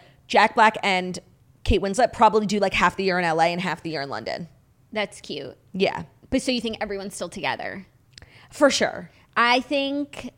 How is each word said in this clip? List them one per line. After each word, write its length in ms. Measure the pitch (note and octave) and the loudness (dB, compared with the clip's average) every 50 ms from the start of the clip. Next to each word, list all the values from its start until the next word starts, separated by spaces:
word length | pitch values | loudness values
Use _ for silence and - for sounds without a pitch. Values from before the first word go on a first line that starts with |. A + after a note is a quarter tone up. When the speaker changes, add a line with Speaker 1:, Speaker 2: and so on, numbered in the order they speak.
| - _ _ _ _ - | -12 _ _ _ _ 0
Speaker 1:
Jack 260 | - G#3+ G3+ A3+ - | 4 4 4 4 6
Black 220 | A#3+ G#3+ A3 A3 - - | 6 6 6 4 2 0
and 340 | G3+ F#3+ F3+ F3+ F3+ F3 - - _ _ _ _ _ _ _ - | 0 0 0 0 -4 -6 -10 -12 _ _ _ _ _ _ _ -2
Kate 160 | - A3+ F#3 | 0 2 2
Winslet 320 | F#3+ G3 G3 A#3 B3 A3 - | 2 0 2 2 2 2 4
probably 340 | - A3+ A3 G#3+ A3 G#3+ | 4 4 6 6 4 2
do, 140 | G3 G#3 G#3 | 0 0 0
like, 120 | F#3+ F#3+ - | 0 0 2
half 220 | - F#3+ F3 - | 2 2 2 2
the 60 | - G3 | 0 0
year 160 | F#3+ F3+ F3+ | 0 0 0
in 60 | F3+ | 0
L 160 | E3 D#3 E3 | 0 2 2
A 60 | E3 | 2
and 140 | E3+ E3+ F3 | 2 2 0
half 220 | F#3 F3+ D#3 - - | -4 -4 -6 -6 -6
the 80 | E3 | -8
year 100 | D3+ D3 C#3 | -6 -6 -6
in 60 | C#3 | -6
London. 380 | A#2+ G#2+ A2+ - C2 F3 F3 D#3+ - _ _ _ _ _ _ _ - | -8 -8 -8 -8 -8 -8 -10 -14 -18 _ _ _ _ _ _ _ -8
Speaker 2:
That's 280 | G#3+ G3+ - - - | -6 -6 -6 -8 -14
cute. 360 | - - E3+ C#3+ C3+ - - - _ _ - | -14 -12 -12 -12 -12 -12 -16 -18 _ _ -4
Speaker 1:
Yeah. 320 | F#3 F#3+ - - - E3+ - _ _ - - | -2 -2 -2 -2 -4 -10 -14 _ _ -8 -4
Speaker 2:
But 120 | - C4+ - | -4 -2 -2
so 100 | - B3+ | -2 -2
you 80 | A#3+ | -2
think 160 | A3+ A3+ A3 - | -4 -6 -6 -8
everyone's 360 | G#3+ G#3+ G3+ G3 F#3+ G3+ - | -8 -8 -8 -8 -10 -12 -10
still 120 | - F#3 F3 | -10 -10 -10
together? 580 | - F#3+ D3+ C3+ A#2+ - - - F#2+ G3+ F#3 - _ _ _ _ _ - - - - - - - - | -8 -6 -4 -4 -4 -4 -6 -10 -12 -14 -16 -18 _ _ _ _ _ -20 -20 -20 -20 -20 -20 -20 0
Speaker 1:
For 180 | - D4+ C4+ | 2 2 4
sure. 400 | - - G3+ - - - F3+ - _ _ _ _ _ | 4 2 0 -2 -2 -6 -12 -16 _ _ _ _ _
Speaker 2:
I 220 | A3+ A#3 A#3+ B3 C4 | 0 2 4 2 2
think 680 | B3+ - D4 C#4 C#4 C#4 C#4 C#4+ D4 C#4+ - - - B3 - | 0 -2 -2 -2 -2 -2 -4 -6 -6 -8 -10 -12 -14 -14 -16